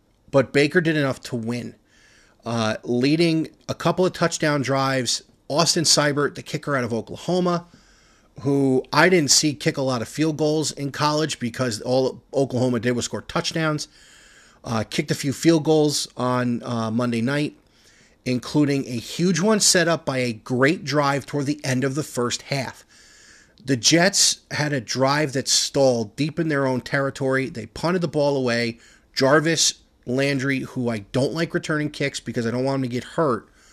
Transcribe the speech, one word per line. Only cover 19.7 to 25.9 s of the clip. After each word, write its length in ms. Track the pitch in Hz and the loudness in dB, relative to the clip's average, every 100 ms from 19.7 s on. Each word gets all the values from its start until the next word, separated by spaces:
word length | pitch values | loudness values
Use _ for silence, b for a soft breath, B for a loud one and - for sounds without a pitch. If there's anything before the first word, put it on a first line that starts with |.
| 180 165 | 2 2
up 160 | 160 | 0
by 140 | - 131 | -2 -2
a 160 | 123 | -2
great 500 | 107 - 123 135 185 | -4 -2 2 2 2
drive 440 | 139 147 139 139 - | -2 0 0 -2 -4
toward 180 | 147 139 | -6 -4
the 180 | 147 | -4
end 200 | 131 127 | -2 -2
of 100 | 139 | -2
the 80 | 139 | -4
first 400 | 143 - 120 - | -6 -4 -4 -4
half. 400 | - 143 120 - - b b b b b b b | -6 -6 -6 -12 -20 b b b b b b b
The 140 | - 131 | -4 0
Jets 640 | - 165 185 196 - - - | 4 4 4 4 0 0 -6
had 240 | - 151 | -4 -2
a 80 | 143 | -4
drive 520 | 104 127 135 147 151 | -4 0 2 2 0
that 140 | 131 123 | -2 0
stalled 680 | - - 143 131 | 0 0 4 4